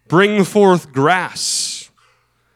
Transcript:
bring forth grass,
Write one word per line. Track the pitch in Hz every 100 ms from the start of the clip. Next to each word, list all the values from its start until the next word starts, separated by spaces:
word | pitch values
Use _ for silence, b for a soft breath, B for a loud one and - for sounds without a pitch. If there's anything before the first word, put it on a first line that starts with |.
| _
bring | 165 202 208
forth | 180 208 196 180 147
grass, | 135 147 180 160 - - - - - - _ _ _ _ _ _